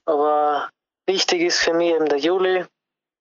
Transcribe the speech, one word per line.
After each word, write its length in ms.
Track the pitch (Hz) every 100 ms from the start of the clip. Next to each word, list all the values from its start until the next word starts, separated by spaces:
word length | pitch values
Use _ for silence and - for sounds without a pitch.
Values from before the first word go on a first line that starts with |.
| -
aber 640 | 147 151 151 151 147 139 _ _ _ -
wichtig 360 | 190 - 180
ist 180 | 175 -
für 140 | -
mich 180 | 165 170
eben 120 | 160 151
der 120 | 143
Juli. 460 | 156 185 185 185 175 _ _ _ _ _